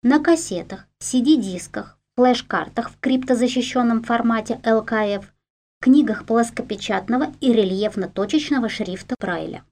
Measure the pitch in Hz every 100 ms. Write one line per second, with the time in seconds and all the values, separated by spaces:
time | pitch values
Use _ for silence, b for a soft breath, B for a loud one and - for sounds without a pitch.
0 | 240 302 320 330 - 180 - 190 - _
1 | - 254 240 302 196 180 - - - _
2 | _ - 254 247 - 185 - - 233 -
3 | 262 262 254 240 247 254 - 254 240 226
4 | 233 233 233 226 220 233 233 220 220 220
5 | 208 202 202 _ _ _ _ _ 254 285
6 | 233 214 - 226 233 - - 208 - 190
7 | 190 247 302 - 269 226 190 190 208 208
8 | 185 - 202 311 - 277 226 - 190 175
9 | - 247 196 170 160 - _